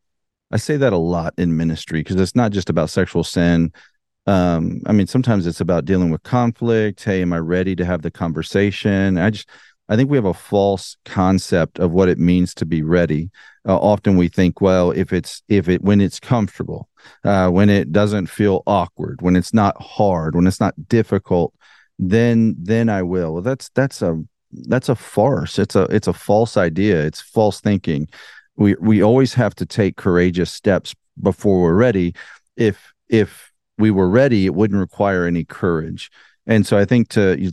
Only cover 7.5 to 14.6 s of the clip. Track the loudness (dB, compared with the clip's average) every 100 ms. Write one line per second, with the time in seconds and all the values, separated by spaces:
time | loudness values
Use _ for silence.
7.5 | -2 -2 -2 -2 -4 -6 -6 -6 -6 -4
8.5 | 0 0 -2 -2 0 0 0 0 -2 -10
9.5 | -20 _ _ -4 0 0 0 -2 -4 -2
10.5 | 0 0 0 -6 -20 -10 -2 2 2 0
11.5 | 0 0 -2 -2 2 2 2 2 2 0
12.5 | -4 -4 -4 0 0 2 -2 -6 -12 -20
13.5 | -10 -2 2 2 0 2 2 2 2 0
14.5 | 2